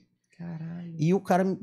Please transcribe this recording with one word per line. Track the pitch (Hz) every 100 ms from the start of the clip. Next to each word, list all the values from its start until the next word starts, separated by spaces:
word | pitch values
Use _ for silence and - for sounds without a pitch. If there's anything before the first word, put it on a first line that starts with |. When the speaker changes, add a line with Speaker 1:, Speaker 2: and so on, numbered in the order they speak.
| _ _ _ -
Speaker 1:
Caralho. | 170 165 165 170 175 165
Speaker 2:
E | 160
o | 190
cara, | - 180 190 185